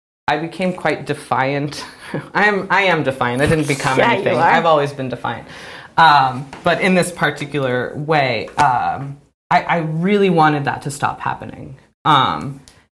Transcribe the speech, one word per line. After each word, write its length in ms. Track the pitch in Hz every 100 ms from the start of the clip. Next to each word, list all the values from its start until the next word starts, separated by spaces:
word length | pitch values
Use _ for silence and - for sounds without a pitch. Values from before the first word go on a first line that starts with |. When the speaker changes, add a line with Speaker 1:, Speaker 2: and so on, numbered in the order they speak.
| _ _ -
Speaker 1:
I 100 | 147
became 360 | 160 - 185
quite 320 | 180 160 151 139
defiant. 800 | 139 - 120 131 143 147 - - - -
<laughs> 220 | 156 -
I 120 | 170 208
am, 220 | 202 185
I 140 | 185
am 200 | 190 165
defiant. 380 | 135 127 120 123
I 40 | 151
didn't 200 | 160 143
become 300 | 139 147 131
Speaker 2:
<laughs> 20 |
Yeah, 80 | 233
you 20 | -
Speaker 1:
anything. 220 | - 151
Speaker 2:
are. 40 |
Speaker 1:
I've 240 | 170 165 165
always 280 | 156 143
been 160 | 139 131
defiant. 380 | 131 120 117 - - - - - -
Um, 520 | 160 147 131 127 143 -
but 180 | 180 165
in 140 | 196 185
this 160 | 175
particular 840 | - 147 147 143 147 131 123 120 -
way, 520 | 151 156 131 113 -
um, 680 | - 143 120 85 80 139 139 _ _ _
I, 120 | 175
I 140 | - 170
really 500 | 160 156 180 208 196
wanted 360 | 165 156 147 139
that 180 | -
to 80 | 143
stop 280 | - 110 -
happening. 580 | - - - - 151 135 _ _ -
Um, 560 | 143 113 78 110 139 - - _